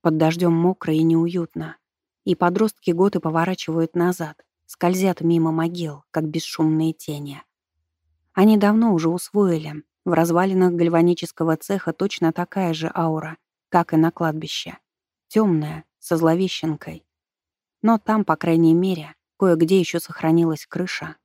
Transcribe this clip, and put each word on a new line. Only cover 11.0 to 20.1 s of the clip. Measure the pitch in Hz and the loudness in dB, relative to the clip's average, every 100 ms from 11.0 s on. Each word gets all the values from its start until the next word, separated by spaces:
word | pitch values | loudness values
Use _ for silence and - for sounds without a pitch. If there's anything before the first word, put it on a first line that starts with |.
| 170 175 170 - 165 160 | 2 2 -4 -4 -2 -2
цеха | - 196 - | -2 -6 -4
точно | 165 196 - 165 | -4 -4 0 -2
такая | 165 175 - 180 | -2 -6 -4 -4
же | 160 165 | -4 -6
аура, | - 165 156 156 165 _ _ _ | -4 -2 -4 -8 -16 _ _ _
как | 180 170 | 0 2
и | 160 | 2
на | 165 | 2
кладбище. | - 165 156 160 - - - _ _ _ _ _ | 0 -4 -4 -8 -10 -12 -18 _ _ _ _ _
Тёмная, | 214 214 160 151 160 - _ | 0 2 0 -2 -10 -16 _
со | - 165 | -4 0
зловещенкой. | 160 170 185 - 160 151 - 165 _ _ _ _ _ _ _ _ | 2 2 -2 -4 -6 -8 -10 -18 _ _ _ _ _ _ _ _
Но | 220 226 | 0 0
там, | - 220 | 0 -2
по | 196 160 | 0 -2
крайней | - 165 165 | 2 4 4
мере, | 165 190 175 151 - _ _ | 4 2 -4 -8 -20 _ _
кое-где | 190 165 165 190 | 2 4 4 2
ещё | 170 170 | 2 -4
сохранилась | - | -8